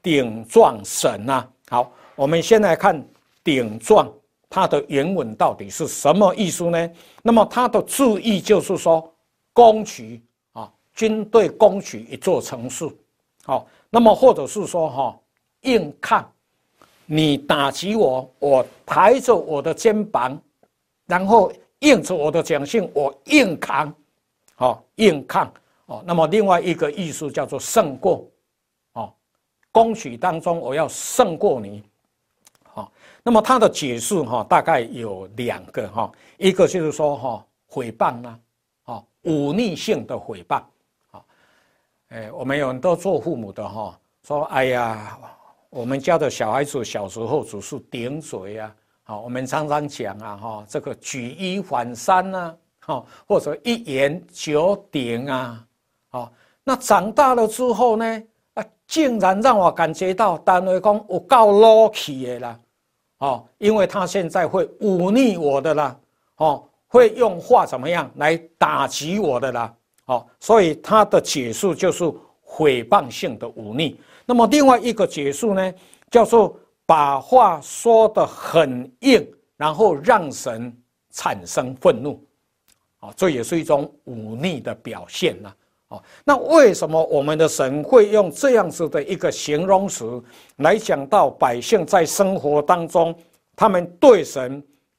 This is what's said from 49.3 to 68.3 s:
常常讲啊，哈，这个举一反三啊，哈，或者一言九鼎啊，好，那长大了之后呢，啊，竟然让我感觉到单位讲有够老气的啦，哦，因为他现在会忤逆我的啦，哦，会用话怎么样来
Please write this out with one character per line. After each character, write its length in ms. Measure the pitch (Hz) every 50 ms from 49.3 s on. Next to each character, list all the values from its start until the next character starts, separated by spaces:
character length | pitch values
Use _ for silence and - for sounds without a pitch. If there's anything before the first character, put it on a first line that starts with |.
| 123 131 131
常 240 | 131 139 156 151 151
常 180 | 147 151 147
讲 300 | 139 - - 117 98 98
啊， 180 | 107 113 107 104
哈， 300 | 98 107 117 107 104 107
这 140 | - - 147
个 120 | - 147 113
举 340 | - - - - 135 117 120
一 320 | 147 165 190 185 185 202
反 340 | 185 - 139 127 117 120 123
三 380 | 117 - - 185 185 185 190 190
啊， 220 | 185 175 165 160 _ _ _ _ _
哈， 260 | _ - 151 123 - _ _ _ _
或 120 | - 208 165
者 160 | - 147 151 - -
一 200 | 240 233 233 233
言 360 | 160 135 135 139 143 156 180 - _ -
九 420 | - - 160 147 147 165 190 202 196 - _
鼎 380 | - 147 123 117 117 117 135 143
啊， 340 | 131 127 127 120 117 113 117 _ _ _ _ _ _ _ _ _
好， 240 | - 127 120 117 _ _ _ _ _ _ _
那 120 | 269 254
长 360 | - - - 208 185 180 226
大 240 | - 294 285 262 254
了 120 | 240 220
之 240 | 220 220 - 254 247
后 240 | 214 190 247 240 220
呢， 280 | 220 226 226 226 220 220 _ _ _ _ _ -
啊， 100 | - 190 - _ _ _
竟 320 | - - 320 311 262 233 214
然 200 | 185 185 190 202
让 160 | 226 262 233
我 140 | 208 180 165
感 220 | - - 165 156 160
觉 220 | - 190 185 190
到 200 | 185 220 196 170 -
单 260 | - - 185 180 185
位 140 | 190 185 180
讲 260 | 180 208 208 214 -
有 120 | - 277 -
够 400 | - - 269 240 220 208 202 202
老 280 | 220 226 220 220 220 214
气 360 | 220 - - - 139 131 131
的 140 | 123 123 120
啦， 200 | 123 120 117 117 _ _ _ _ _ _ _ _ _ _ _ -
哦， 260 | 135 139 127 117 117 _ _ -
因 160 | 208 208 220
为 100 | 214 185
他 220 | 175 - 202 180
现 200 | 175 - 202 175
在 200 | 165 - 190 165
会 200 | 147 - 190 165 - - -
忤 320 | 220 208 190 170 180 180
逆 260 | 208 262 269 233 190
我 240 | 170 156 143 135 139
的 140 | 131 160 147
啦， 200 | 151 147 131 123 - _ _ _ _ _ _ _
哦， 260 | - 156 156 - - - _ _ _ _
会 220 | _ - 247 240 214
用 280 | 220 247 240 214 180 170
话 260 | - - 247 214 170
怎 140 | - 151 127
么 100 | 127 160
样 220 | 175 170 143 117 -
来 200 | 139 147 156